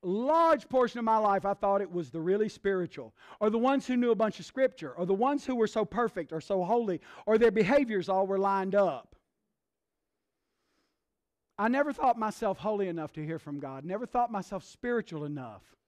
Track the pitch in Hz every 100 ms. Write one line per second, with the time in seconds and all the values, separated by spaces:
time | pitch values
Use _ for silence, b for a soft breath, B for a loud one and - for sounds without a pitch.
0 | 185 196 254 320 330 311 - 262 247 240
1 | 226 220 214 196 196 202 202 196 202 175
2 | 147 165 160 202 220 - 196 190 175 -
3 | 117 _ B B 214 226 247 277 - 254
4 | 240 214 214 - 175 - 262 - 147 127
5 | 180 196 254 285 - 254 214 220 214 196
6 | 233 - 151 160 - 196 175 240 226 165
7 | B B - 220 233 214 190 285 254 208
8 | 180 190 190 196 196 196 190 202 190 131
9 | - _ _ _ _ _ _ _ _ _
10 | _ _ _ _ _ _ _ _ _ _
11 | _ _ _ _ _ - 214 262 294 262
12 | 262 233 220 - 220 190 202 208 196 165
13 | 156 - 151 160 - 143 139 135 135 196
14 | 240 247 240 208 185 190 - - 240 240
15 | - 160 147 147 123 101 _ _